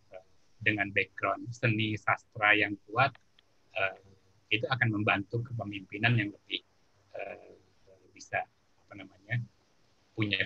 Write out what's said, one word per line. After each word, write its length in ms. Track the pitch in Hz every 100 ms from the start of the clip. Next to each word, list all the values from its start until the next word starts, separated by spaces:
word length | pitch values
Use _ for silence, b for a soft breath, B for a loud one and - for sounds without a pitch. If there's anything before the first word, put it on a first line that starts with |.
| _
eh, 140 | 92 - - _ -
dengan 320 | 107 107 101
background 580 | 101 95 - 101 98 117
seni 420 | 117 120 110 110
sastra 600 | 107 - 101 - - 104 104
yang 180 | 101 101 -
kuat, 240 | 110 139 - _ _ _ _ _ -
eh, 240 | 98 95 - - _ _ -
itu 140 | 110 -
akan 220 | 123 117
membantu 540 | 104 104 95 101 120
kepemimpinan 720 | 120 120 101 101 95 101 117 120
yang 140 | 101
lebih, 320 | - - 98 - _ _ _ _
eh, 380 | - 98 95 95 95 _ _ _ - _ -
bisa, 240 | - 98 90 _ _ _ -
apa 80 | 104
namanya, 420 | 98 - 98 123 117 _ _ _ _ _ _ -
punya 240 | 104 95